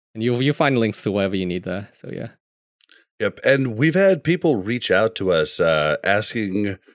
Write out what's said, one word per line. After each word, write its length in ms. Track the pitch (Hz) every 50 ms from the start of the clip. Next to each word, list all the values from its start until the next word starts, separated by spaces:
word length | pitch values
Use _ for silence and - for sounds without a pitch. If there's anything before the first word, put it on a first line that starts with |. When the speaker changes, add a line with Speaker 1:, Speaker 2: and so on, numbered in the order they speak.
| _ _ _
Speaker 1:
And 80 | 110 110
you'll, 200 | 123 123 120 131
you'll 120 | 143 147
find 220 | - 160 143 135 120
links 240 | 113 107 107 - -
to 60 | 110
whatever 240 | 98 101 98 95 98
you 120 | 95 92
need 180 | 90 87 90 -
there. 240 | 92 90 98 107 - _
So 180 | _ - - -
yeah. 160 | - - 113 - _ _ _ _ _ _ _ _ _ - _ - _ _ _ _ _
Speaker 2:
Yep. 200 | 110 101 - - -
And 320 | 117 135 139 135 127 110 107
we've 160 | 139 160 156
had 280 | 185 196 190 190 156 -
people 340 | 160 175 180 - 165 139
reach 340 | 104 90 104 120 120 - -
out 240 | 95 92 110 113 -
to 160 | - 98 92 87
us, 260 | 80 76 76 - -
uh, 380 | 90 82 80 78 76 78 73 - -
asking 720 | 92 98 104 107 - - 120 107 98 92 104 104 101 95 - _ _ _